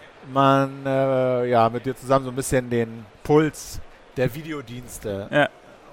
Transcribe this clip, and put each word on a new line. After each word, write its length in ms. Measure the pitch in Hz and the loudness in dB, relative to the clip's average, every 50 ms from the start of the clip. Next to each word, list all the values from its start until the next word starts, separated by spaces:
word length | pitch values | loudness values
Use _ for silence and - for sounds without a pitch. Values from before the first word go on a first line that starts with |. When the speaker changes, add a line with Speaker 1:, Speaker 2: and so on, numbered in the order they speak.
| - - - - - 135 131 | -20 -20 -20 -20 -16 -4 0
Speaker 1:
man, 540 | 135 139 135 135 135 139 135 135 139 135 | 4 4 6 6 4 2 0 -4 -8 -6
äh, 600 | 135 135 135 135 135 135 127 127 127 127 123 123 | -2 0 0 2 2 2 2 2 2 0 0 0
ja, 220 | 123 123 113 113 113 | 2 4 4 4 4
mit 160 | 117 123 - | 2 -2 -6
dir 120 | 131 127 | -6 -8
zusammen 300 | - - 123 135 135 135 | -6 -2 2 2 2 2
so 40 | 127 | 0
ein 60 | 123 | -6
bisschen 340 | 135 127 - 143 127 123 120 | -6 -4 0 0 0 0 0
den 340 | 120 117 117 113 113 117 110 - - - - | 0 0 0 -2 -4 -16 -18 -20 -20 -12 0
Puls 560 | - 147 151 156 151 - - - - - - - - - - - - - | 4 4 4 4 4 -2 -6 -16 -14 -12 -14 -14 -14 -18 -20 -20 -12 -4
der 160 | 135 127 123 123 | -2 -2 -2 -2
Videodienste 920 | 160 151 165 151 143 127 113 123 123 123 113 - - - 107 98 98 98 - - | -6 -12 -10 -10 -10 -12 -12 -14 -16 -16 -16 -16 -12 -8 -8 -6 -6 -6 -2 0
Speaker 2:
Ja. 160 | 147 143 - - - - - - - - - | 0 0 0 -2 -12 -20 -20 -20 -20 -20 -20